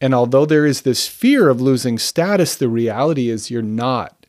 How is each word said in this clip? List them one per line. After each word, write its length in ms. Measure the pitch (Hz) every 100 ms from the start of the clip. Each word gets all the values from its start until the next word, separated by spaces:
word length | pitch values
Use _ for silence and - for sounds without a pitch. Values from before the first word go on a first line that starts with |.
And 140 | 131
although 320 | 127 120 135 151
there 200 | 156 147
is 160 | 131
this 260 | 131 120 -
fear 400 | - 240 285 165
of 140 | 123
losing 360 | 131 131 127 113
status, 580 | - - 180 202 165 -
the 120 | 127
reality 640 | 113 117 107 151 151 120
is 220 | 110 -
you're 100 | 120
not 640 | 110 110 123 123 92 -